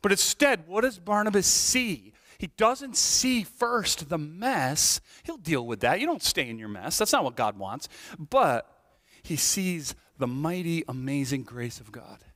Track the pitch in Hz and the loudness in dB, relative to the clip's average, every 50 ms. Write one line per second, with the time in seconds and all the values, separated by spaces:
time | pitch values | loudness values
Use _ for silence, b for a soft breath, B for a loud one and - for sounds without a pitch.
0 | - 202 202 - - - - - 294 285 254 180 156 170 185 214 233 262 214 185 | 4 4 4 4 2 0 2 4 4 4 4 2 -2 -4 -2 0 0 0 -2 -4
1 | 170 208 208 208 208 220 202 202 180 - - - - - - 254 247 226 170 113 | -2 0 0 2 2 2 2 2 4 4 2 4 2 2 2 2 0 0 -4 -6
2 | 92 104 b b b b b b - 165 _ - 220 226 254 262 277 262 220 - | -8 -20 b b b b b b -10 -10 _ 2 2 2 2 0 -6 -4 -2 0
3 | - - - - - 262 254 233 196 - - - 240 233 240 226 180 - - - | 2 2 2 2 2 2 2 2 0 -4 -2 -2 -2 0 0 0 0 0 -2 -4
4 | 160 139 175 160 147 151 160 185 226 262 262 175 131 127 147 160 - - - - | -4 -4 -4 -4 -4 -6 -10 -4 -2 -2 0 2 0 0 2 2 2 2 2 0
5 | B B B B B - 330 262 165 160 160 131 120 120 113 98 120 117 151 196 | B B B B B -12 -12 -10 -2 0 0 0 0 -2 -2 2 2 2 4 4
6 | 262 339 320 240 - - - 170 135 120 113 113 110 107 104 92 95 139 - - | 2 -2 -2 0 -2 0 0 0 -2 -2 -6 -10 -8 -10 -10 -8 -6 -4 0 0
7 | 214 - - 254 170 127 120 127 117 107 101 98 95 95 107 - - B B B | 2 4 4 2 2 0 0 0 0 0 0 -4 -8 -8 -8 -10 -10 B B B
8 | B B B 180 151 - - 262 233 156 120 117 - _ _ _ _ _ b b | B B B -14 -10 2 4 4 6 6 4 0 -2 _ _ _ _ _ b b
9 | b b b b b - - 135 - - - 196 185 185 180 165 139 123 - b | b b b b b -6 -2 0 0 0 2 2 0 0 -2 -2 -6 -10 -12 b
10 | b b b - 135 123 123 135 151 160 180 185 175 170 165 165 - - 127 131 | b b b -4 -2 -2 -2 -2 -2 -2 -2 -2 -2 0 -2 -2 -2 -4 -6 -6
11 | 127 135 143 143 139 123 139 135 120 - 120 123 120 120 - - 107 110 104 123 | -4 -2 -2 -2 0 -2 -2 -4 -4 -10 -10 -8 -8 -8 -8 -12 -18 -18 -18 -18
12 | - - 101 90 - - - | -18 -18 -20 -20 -20 -20 -20